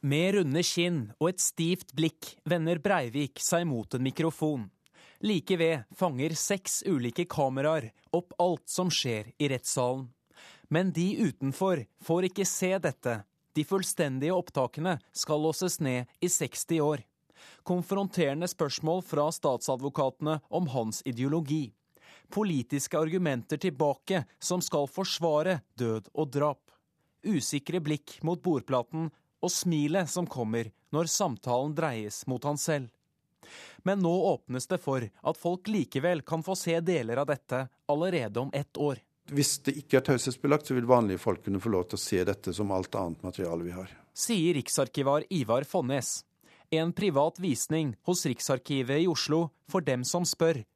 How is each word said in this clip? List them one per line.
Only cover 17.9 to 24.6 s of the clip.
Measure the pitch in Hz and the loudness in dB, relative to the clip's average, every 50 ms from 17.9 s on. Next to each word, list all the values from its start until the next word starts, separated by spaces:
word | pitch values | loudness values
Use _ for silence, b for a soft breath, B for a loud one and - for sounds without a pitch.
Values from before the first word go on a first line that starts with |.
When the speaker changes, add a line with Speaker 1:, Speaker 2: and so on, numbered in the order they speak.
| 196 196 202 190 - 185 165 139 139 151 175 175 | -2 -2 -2 -2 0 2 2 2 2 -2 -4 -6
Speaker 1:
spørsmål | - - 165 143 - - 156 156 170 185 175 | -2 -2 -2 -2 -2 -2 0 0 0 0 -2
fra | - - 147 147 156 | -2 0 2 2 2
statsadvokatene | - - - 147 127 117 - - 135 123 131 143 - - 143 131 - _ 151 151 156 151 _ _ | 0 0 0 0 0 0 0 -2 -2 -2 -2 -4 0 0 0 0 0 _ -2 -2 -2 -2 _ _
om | - 170 180 143 123 | -2 -2 -2 0 0
hans | 131 113 110 107 - - | 0 -2 -2 -4 -4 -6
ideologi. | 139 120 113 127 139 147 165 160 135 147 160 143 107 - _ _ _ B B B B B B B B - | -6 -4 -2 0 0 0 0 0 0 -2 -2 -2 -4 -10 _ _ _ B B B B B B B B -2
Politiske | 196 220 202 165 135 117 - - 139 - - - | 0 0 2 2 0 0 0 -2 -4 -2 0 0
argumenter | 156 160 160 160 185 180 156 135 120 113 _ 156 147 | 0 0 2 0 0 2 2 0 -2 -2 _ -6 -2
tilbake | - 185 151 131 156 147 135 - _ - 190 180 135 b b b | -2 -2 0 2 0 0 0 -2 _ -2 -2 -2 -2 b b b
som | - - 180 180 | -4 -2 -2 -2